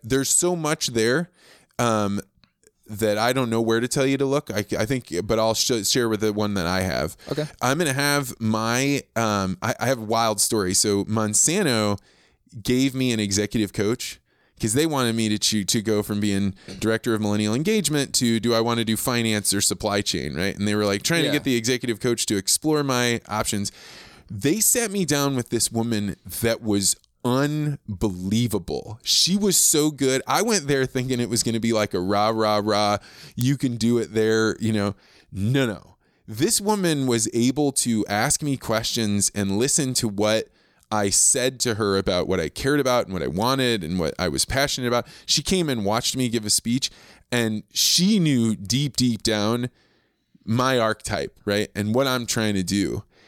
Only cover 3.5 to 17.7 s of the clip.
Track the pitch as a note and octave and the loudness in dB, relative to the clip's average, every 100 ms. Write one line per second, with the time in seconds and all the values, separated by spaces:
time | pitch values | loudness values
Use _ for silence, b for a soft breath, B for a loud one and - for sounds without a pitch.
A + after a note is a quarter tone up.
3.5 | A2+ A2+ A2+ B2 D3 C3+ C#3 C#3 C#3 - | 0 2 0 0 0 0 0 0 -2 -2
4.5 | G#2 G#2 F2 A2 C3 - E2+ G2 A2 A2 | -4 -2 -2 -2 -2 -4 -6 0 2 2
5.5 | A2 - A#2+ F#2+ C3 A#2 G#2+ G#2+ G#2 G#2 | 2 0 0 0 0 0 0 0 0 0
6.5 | G2+ E2+ F#2 F#2+ B1 D#2+ - - C#3+ D3+ | 0 0 0 0 -2 -4 -6 -8 -6 -6
7.5 | - B2 D3 E3 C3 C#3+ C#3+ B2+ - A2 | -4 -2 0 0 0 0 0 -2 -4 -2
8.5 | A2 A2+ A#2+ C#3 C#3+ - - A2+ G2+ F#2+ | 0 0 0 0 0 -2 -2 0 0 -2
9.5 | F2+ A2 - A#2 C3 G#2+ A2+ A#2 G2+ - | -2 -4 -2 -2 -2 -2 0 2 0 0
10.5 | A2 F#2 F#2+ A2 G2+ - A2 G#2+ G#2 - | 0 2 2 2 0 0 0 0 2 2
11.5 | F3+ F3 A2+ G#2+ G2+ b b b b _ | 2 2 2 0 -2 b b b b _
12.5 | A#2+ G2+ B2+ C3+ C3 B2+ A2+ G#2 G2 G#2 | -8 0 2 2 0 0 0 0 0 0
13.5 | A#2 G2+ - G2+ B2 - - _ _ _ | 0 0 0 -2 -2 -6 -12 _ _ _
14.5 | - A2+ A#2+ D#3+ C#3 A#2+ A2+ A2 G#2 - | -6 0 2 2 2 0 0 0 0 0
15.5 | A2 F#2 A#2+ G#2 G#2 G#2 G#2 G#2 G2 G2 | 0 0 -2 0 0 0 -2 0 0 0
16.5 | F#2+ - - G#2+ A2 B2 A2 G#2+ G#2 G#2+ | -4 -12 -4 -2 0 0 0 0 0 0
17.5 | A#2 E3 | 0 0